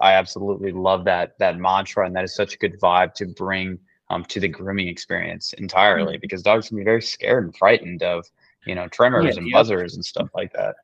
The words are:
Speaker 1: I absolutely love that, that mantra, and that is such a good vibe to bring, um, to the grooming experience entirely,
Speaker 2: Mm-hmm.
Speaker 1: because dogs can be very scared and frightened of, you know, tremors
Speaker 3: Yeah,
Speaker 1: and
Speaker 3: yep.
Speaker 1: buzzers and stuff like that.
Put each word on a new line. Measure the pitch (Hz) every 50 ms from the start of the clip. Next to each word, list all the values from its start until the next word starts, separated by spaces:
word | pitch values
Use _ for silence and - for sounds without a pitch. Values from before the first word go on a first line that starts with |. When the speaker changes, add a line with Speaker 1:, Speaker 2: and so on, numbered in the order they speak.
Speaker 1:
I | - 98 95
absolutely | 95 92 92 - 92 98 101 98 - 98 98
love | 87 92 92 95 95 92 87
that, | 98 87 87 87 - _
that | - 101 92 85 87
mantra, | 90 92 95 98 98 - - 107 95
and | 90 90
that | 92 92
is | 92 -
such | - 104 - -
a |
good | - - 98 95 101
vibe | 95 90 87 90 92 87 -
to | - 104
bring, | 90 82 - 92 95 95 95 92 95 92 87 _ _ _ _ _ -
um, | 92 87 85
to | - - 101
the | 98
grooming | 92 76 - 95 98 98 98 92
experience | 87 85 - - - 95 87 85 82 85 85 - - -
entirely, | - 101 92 - 92 101 107 92 82 82 80 80
Speaker 2:
Mm-hmm. | 76
Speaker 1:
because | - 101 98 92
dogs | 85 104 110 113 107 -
can | 113
be | 104 98
very | 107 113 117
scared | - - - - 101 104 120 127 98
and | 85 -
frightened | - 95 104 117 - - 87 90 82
of, | 92 87 87 85 85 _ _ _ _ _ _ _ -
you | - 95
know, | 90 90
tremors | 87 - - 123 127 127 110 - 135 107
Speaker 3:
Yeah, | -
Speaker 1:
and | 87 120
Speaker 3:
yep. | 127
Speaker 1:
buzzers | - 113 113 101 90 87 87 -
and | - 90
stuff | - - - - - -
like | 92 95 92 -
that. | - 50 52 - _